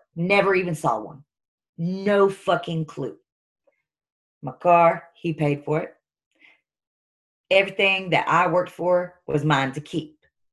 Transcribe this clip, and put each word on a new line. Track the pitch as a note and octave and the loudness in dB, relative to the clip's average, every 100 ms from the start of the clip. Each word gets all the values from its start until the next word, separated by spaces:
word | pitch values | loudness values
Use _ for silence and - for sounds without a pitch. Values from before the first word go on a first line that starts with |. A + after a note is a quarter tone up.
| _ D#3+ | _ -6
Never | F3 G3+ G3 F#3 | 0 2 2 0
even | F3 D#3 | -2 -2
saw | C#3+ A2 | -2 -2
one. | G#2+ - _ _ _ _ _ - | -6 -16 _ _ _ _ _ -8
No | E3+ F#3+ G3 G3+ G3 | -6 -4 0 2 2
fucking | G3 - E3+ - E3 D#3 | 0 -2 -2 -2 -6 -6
clue. | - C3 - _ _ _ _ _ _ _ _ _ _ _ _ | -8 -10 -10 _ _ _ _ _ _ _ _ _ _ _ _
My | C#3 | -16
car, | - F3 E3+ E3+ E3+ - _ | -4 4 6 6 2 -8 _
he | E3+ | -8
paid | D#3 D3 C#3+ | -2 -2 -2
for | - D3+ | -4 -4
it. | - - _ _ _ _ _ _ _ _ _ _ _ _ _ _ _ | -4 -14 _ _ _ _ _ _ _ _ _ _ _ _ _ _ _
Everything | F#3+ G3 - G3 F#3+ F#3+ | 2 2 0 0 0 0
that | D3+ - | 0 2
I | D#3+ F3+ | 2 2
worked | F3 F3+ | 0 -2
for | - F3 F3+ F3+ - - | -4 0 0 -2 -12 -6
was | D3 | -2
mine | D3 C#3 C3+ | 0 0 0
to | C#3 | -6
keep, | - D#3+ D#3 _ _ _ _ | -8 -8 -8 _ _ _ _